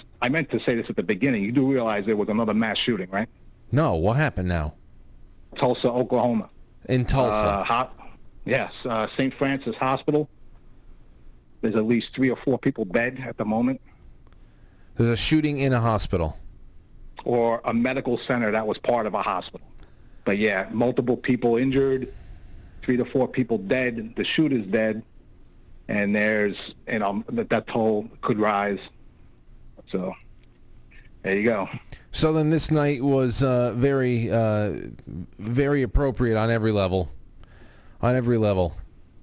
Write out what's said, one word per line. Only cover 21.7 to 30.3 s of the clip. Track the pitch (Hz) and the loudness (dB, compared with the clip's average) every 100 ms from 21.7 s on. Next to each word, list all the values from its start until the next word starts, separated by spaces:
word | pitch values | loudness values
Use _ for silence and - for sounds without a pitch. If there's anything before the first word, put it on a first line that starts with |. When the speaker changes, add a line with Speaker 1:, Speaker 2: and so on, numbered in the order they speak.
| 135 135 135 127 - - - - - - - | 2 2 0 -4 -12 -18 -18 -18 -18 -18 -8
Speaker 1:
three | - 123 | -2 0
to | |
four | 117 135 120 | 0 0 0
people | - 120 110 | 0 -2 -2
dead. | 95 131 127 117 110 - | 0 0 0 -2 -6 -4
The | |
shooter's | 101 - 156 131 95 | -2 2 2 2 0
dead, | 110 110 110 - - - - - - - - - | 0 0 -2 -8 -18 -20 -20 -20 -20 -20 -14 -6
and | 104 101 104 | -2 0 2
there's, | 107 110 104 90 - - - | 2 2 0 -2 -12 -16 -8
you | 113 | -4
know, | 101 101 - | -2 -4 -4
the | 117 | -4
death | 110 113 - | -2 -2 -2
toll | 120 110 107 110 - | 0 2 0 -2 -6
could | - 110 | -2 0
rise. | 107 101 101 98 - - - - - - - - - - - | 2 2 0 -4 -8 -20 -20 -20 -20 -20 -20 -20 -20 -20 -8
So, | 95 92 90 - | -6 -6 -10 -16